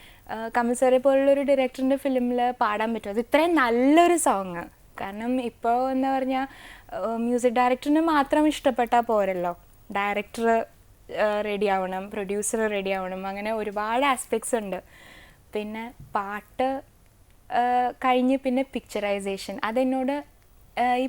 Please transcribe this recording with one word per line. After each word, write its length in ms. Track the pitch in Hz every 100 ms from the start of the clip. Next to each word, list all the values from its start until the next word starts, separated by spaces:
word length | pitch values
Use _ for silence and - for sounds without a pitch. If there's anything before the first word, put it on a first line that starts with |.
| - - -
ആ, 200 | 220 226 240
കമൽ 180 | 233
സാറെ 240 | 247 254 254
പോലുള്ളൊരു 420 | 277 269 277 277
ഡയറക്ടറിൻ്റെ 560 | 269 277 254 262 262 269
ഫിലിമിൽ 560 | 285 254 247 247 247 247
പാടാൻ 340 | 226 208 220
പറ്റും, 160 | 226 202
അത് 80 | 202
ഇത്രയും 360 | 233 285 339
നല്ലൊരു 600 | 320 240 233 262 320 349 339
സോങ്. 480 | 294 196 190 175 - _ - -
കാരണം 400 | 196 208 240 254
ഇപ്പോ 500 | 240 - 233 240 262
എന്താ 240 | 262 269 269
പറഞ്ഞാ, 300 | 262 262 269 - - - -
ആ, 240 | - 202 226
മ്യൂസിക് 360 | 233 247 247
ഡയറക്ടറിന് 480 | 240 247 254 294 302
മാത്രം 480 | 330 302 269 311 302
ഇഷ്ടപ്പെട്ടാ 520 | - 277 240 233 240
പോരല്ലോ, 580 | 233 214 196 185 175 175 - - - 202
ഡയറക്ടർ, 520 | 202 202 208 - 233 226 - - _ - - -
ആ, 240 | 214 208
റെഡി 260 | 208 202 208
ആവണം, 440 | 190 185 185 202
പ്രൊഡ്യൂസർ 600 | 214 196 202 214 220 220
റെഡി 200 | 208 196
ആവണം, 360 | 190 185 185 196
അങ്ങനെ 260 | 196 208
ഒരുപാട് 540 | 226 208 202 214 240 285
ആസ്പെക്ട്സ് 500 | 254 - 226 - 233
ഉണ്ട്. 260 | 196 180 - - - - - - -
പിന്നെ 400 | 214 208 220 233 - -
പാട്ട്, 680 | 214 196 208 - - 262 269 - _ _ _ _ _ -
ആ, 380 | 233 247 247 247
കഴിഞ്ഞ് 480 | 254 254 254 254 269
പിന്നെ 260 | 262 254 269
പിക്ചറൈസേഷൻ, 880 | 233 - 214 202 202 196 196 - 190
അതെന്നോട്, 600 | 214 233 262 262 262 294 294 _ _ - - -
ആ, 140 | 247
ഈ 140 | 247